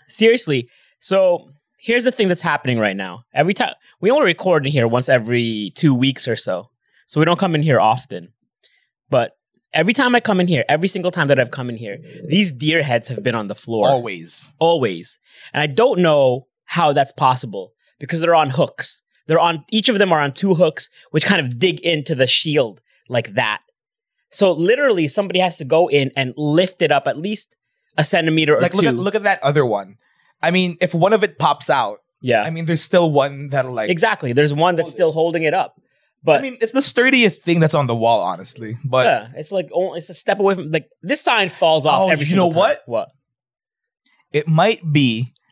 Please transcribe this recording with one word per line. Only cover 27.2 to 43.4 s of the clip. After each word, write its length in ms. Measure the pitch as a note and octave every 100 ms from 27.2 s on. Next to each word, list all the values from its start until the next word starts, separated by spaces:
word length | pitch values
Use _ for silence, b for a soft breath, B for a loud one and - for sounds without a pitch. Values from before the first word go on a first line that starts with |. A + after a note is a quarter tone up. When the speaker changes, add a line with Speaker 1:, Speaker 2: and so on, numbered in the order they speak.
| F#3+ G#3+ - _ _ _ _ -
Speaker 1:
a 60 |
centimeter 540 | D3+ F3+ D#3+ D#3+ D3+ D3+
or 40 |
Speaker 2:
Like, 120 | F3 F#3+
look 100 | D#3
at, 60 |
Speaker 1:
two. 60 | A#2+
Speaker 2:
look 180 | G3+ G#3+
at 80 |
that 180 | G3+ F#3+
other 220 | C#3 D3 B2+
one. 320 | G#2 F#2+ G#2+ _ _ _ _
I 100 | E3
mean, 260 | F#3 F3+ E3
if 120 | F3+
one 180 | E3+ F#3
of 100 | G#3+
it 140 | G3 -
pops 300 | D3+ C#3+ -
out, 300 | C#3 G#2+ G#2 _ _
Speaker 1:
Yeah. 220 | B2+ A2+
Speaker 2:
I 60 | C3+
mean, 140 | E3 E3
there's 160 | D#3+
still 280 | - F#3 E3+
one 380 | C#3+ C#3 C#3 C#3+
that'll, 220 | C#3 B2+
like, 160 | A#2+ G#2+
Speaker 1:
Exactly. 420 | D#3+ A3 G#3 C#3+
There's 200 | C3 D3+
one 220 | C#3+ F3 E3
that's 120 | E3
Speaker 2:
hold 60 |
it. 20 | -
Speaker 1:
still 140 | E3
holding 320 | D#3 E3+ E3
it 100 | D#3
up. 220 | F3+ - _ _ _ _ _
But 160 | D#3 F3+
Speaker 2:
I 40 |
mean, 140 | C4 B3
it's 100 | A3
the 100 | C4
sturdiest 600 | - - B3+ C4 A3 -
thing 160 | - E3+
that's 140 | D#3 D#3
on 100 | B2+
the 80 | A2+
wall, 240 | A2+ A2
honestly. 560 | F2+ F2+ F#2+ - A2 A#2
But 220 | C3+ - -
Speaker 1:
yeah, 220 | B2+ A2 C3
it's 160 | D#3
like, 180 | G3 -
oh, 200 | E3+ F#3+
it's 160 | E3+ E3
a 40 |
step 260 | E3+ - G3
away 140 | G3 F#3
from, 160 | D#3
like, 160 | D#3 - _
this 180 | E3+ C#4+
sign 280 | - A#3 F#3+
falls 360 | - E3 D#3+ D3
off 140 | F#3
Speaker 2:
Oh, 80 | F#3+
Speaker 1:
every 120 | E3
Speaker 2:
you 40 | C#3+
Speaker 1:
single 220 | F#3 F3
Speaker 2:
know 40 |
Speaker 1:
time. 40 | D#3+
Speaker 2:
what? 220 | A3 - -
Speaker 1:
What? 220 | A2+ - _ _ _